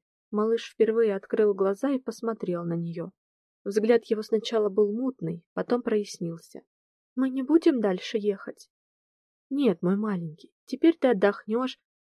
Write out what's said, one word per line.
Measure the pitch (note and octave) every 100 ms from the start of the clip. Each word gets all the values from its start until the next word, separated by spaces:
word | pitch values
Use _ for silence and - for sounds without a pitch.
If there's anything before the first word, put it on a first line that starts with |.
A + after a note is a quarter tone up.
| _ _ _
малыш | G#3 A3 A#3 -
впервые | _ A3 A3 A3+
открыл | G3 - - G#3+
глаза | G3 G3 G3 C#4
и | C4+
посмотрел | B3 A3 A3+ A3 F3+ F3
на | E3+
неё. | E3+ E3+ E3 E3 _ _ _ _ _
Взгляд | G3+ G3+ A3 A#3 -
его | G#3+
сначала | G#3+ A3 G#3+ A3+ G#3
был | G3 G#3
мутный, | G#3+ C4 - E3 E3+ _
потом | - - B3
прояснился. | B3 G#3+ G3+ - E3+ E3 - - _ _ _ _ _
«Мы | - C4
не | C4
будем | C4 D#4+ E4+ C4
дальше | G#3 F#3 - A3
ехать?» | G3+ G3 - - - _ _ _ _ _ _ _ _
«Нет, | C4+ C4 F3
мой | F3 G3
маленький, | G#3+ F#3 E3 D3+ - _
теперь | _ C4 E4 E4
ты | C4
отдохнёшь, | G#3 G3+ G3+ - A3+ C4 - _ _